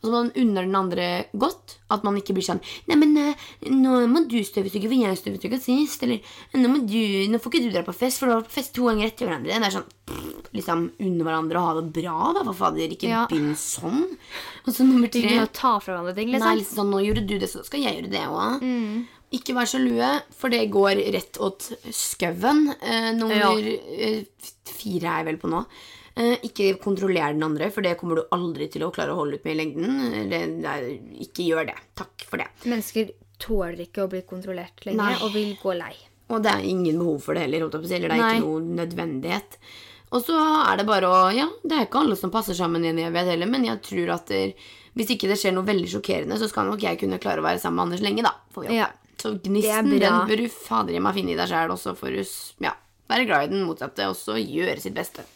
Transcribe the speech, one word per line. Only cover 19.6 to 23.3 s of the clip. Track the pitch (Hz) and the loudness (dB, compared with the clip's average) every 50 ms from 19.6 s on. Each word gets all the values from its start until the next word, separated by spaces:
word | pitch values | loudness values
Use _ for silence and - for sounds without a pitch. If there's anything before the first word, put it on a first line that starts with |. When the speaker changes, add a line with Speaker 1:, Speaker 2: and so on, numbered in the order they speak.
| 240 - | 0 0
Speaker 1:
sjalue, | - 262 262 247 233 233 240 262 285 294 - _ - | 0 0 0 2 2 2 2 2 0 0 -4 _ -12
for | - - 262 | -4 -2 0
det | 240 233 220 214 | 2 2 0 2
går | 196 196 196 196 196 202 196 202 196 | 4 4 4 6 4 2 0 0 -2
rett | 190 - - - - | -4 -4 -6 -6 -4
åt | 208 196 190 _ - - 226 - - - 233 | -4 -4 -4 _ -12 -14 -14 -14 -12 -10 -6
skauen. | - - - - - 185 175 170 175 190 247 294 302 302 285 269 - | -4 -4 -4 -2 -2 -2 -2 -2 2 2 4 6 6 4 4 2 -4
Eh, | - - 226 226 226 226 226 | -4 0 0 0 0 0 0
nummer, | 226 226 220 | 0 0 2